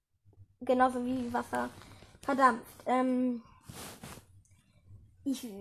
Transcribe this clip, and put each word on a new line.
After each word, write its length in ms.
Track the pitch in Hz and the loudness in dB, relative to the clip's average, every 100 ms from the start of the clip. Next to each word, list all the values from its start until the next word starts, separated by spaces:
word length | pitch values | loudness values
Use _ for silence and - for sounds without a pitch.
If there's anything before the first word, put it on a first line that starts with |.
| _ _ - - - _ | _ _ -20 -20 -20 _
Genauso 440 | 247 254 254 247 | 0 4 4 2
wie 280 | 247 262 240 | -2 -2 -2
Wasser. 380 | 240 233 247 247 - - - - - | -4 -2 -4 -4 -8 -20 -20 -20 -8
Verdammt. 420 | - 262 262 233 - - - | -2 6 6 6 -4 -10 0
Ähm, 560 | 254 254 254 254 240 - - - - - - - - - - - - _ _ - - - - | 2 2 2 0 -2 -8 -20 -18 -16 -16 -16 -16 -18 -20 -20 -20 -20 _ _ -20 -20 -20 -8
ich, 220 | 277 262 240 196 | -6 -4 -8 -12